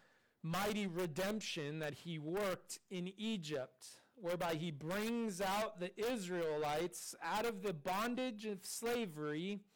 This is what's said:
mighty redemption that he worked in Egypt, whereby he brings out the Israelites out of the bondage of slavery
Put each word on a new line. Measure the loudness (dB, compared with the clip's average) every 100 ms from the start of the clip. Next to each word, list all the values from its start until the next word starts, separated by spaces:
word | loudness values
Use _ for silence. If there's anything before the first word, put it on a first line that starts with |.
| -20 _ _ _
mighty | -2 2 2 2 0
redemption | 2 0 2 0 0 -2 -2 -2 -2
that | -2
he | -4 -6 -4
worked | 0 0 2 0 -4 -12 -6
in | -4 -4 -2
Egypt, | -2 -2 0 -2 -2 -8 -18 -18 -20 -6
whereby | -2 2 2
he | 2 0
brings | -2 -2 0 0 2 0 2
out | 2 4 2 -2
the | -6 0
Israelites | 0 2 0 2 2 4 4 2 0 -2 -10 -6
out | 0 2
of | 2 0
the | -2
bondage | -2 0 2 2 2 0 0 -4
of | -4
slavery | -4 -4 0 2 0 0 0 0 0 -2 -6